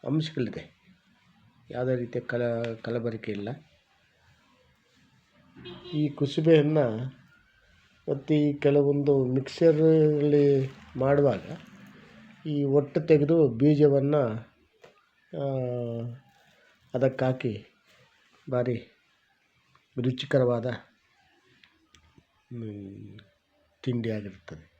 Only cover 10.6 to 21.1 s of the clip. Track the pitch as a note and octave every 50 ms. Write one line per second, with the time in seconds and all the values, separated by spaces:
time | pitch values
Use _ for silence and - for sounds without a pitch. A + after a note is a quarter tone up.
10.6 | C3+ C3+ - - - - - B2 C3 C3+ C#3+ C#3+ C#3+ C#3 A2+ F#2 - - - -
11.6 | - - - - - - - - - - - - - - - _ _ D#3+ D3 D3
12.6 | C#3+ C#3 C3+ D3 C3+ C3 - E3+ D#3 D#3+ D#3+ D3 C#3+ C#3 E3 E3 D#3 C3 A#2 A2+
13.6 | C3+ D3 D3+ C#3+ D3+ D3 C#3 C#3 C3+ C#3 D3 D3+ C3+ A2+ G#2+ A2+ - - _ _
14.6 | _ _ _ _ _ - _ _ _ _ _ _ _ _ - D#3+ C#3 C#3 C3+ C3
15.6 | B2+ B2 B2 B2 A#2+ A#2 A#2 A#2 A#2 A#2+ A#2 B2+ _ _ _ _ _ _ _ _
16.6 | _ _ _ _ _ _ - B2+ B2+ C3 C3 - C3 C3 B2+ B2+ - B2 G#2 G2+
17.6 | - _ _ _ _ _ _ _ _ _ _ _ _ _ _ _ _ - C3 B2
18.6 | B2 B2+ A#2+ A2 - _ _ _ _ _ _ _ _ _ _ _ _ _ _ _
19.6 | _ _ _ _ _ _ _ C3 A#2+ C3 B2+ B2+ - - - C#3 C3 B2 B2 A#2
20.6 | A2 B2+ A#2+ - - _ _ _ _ _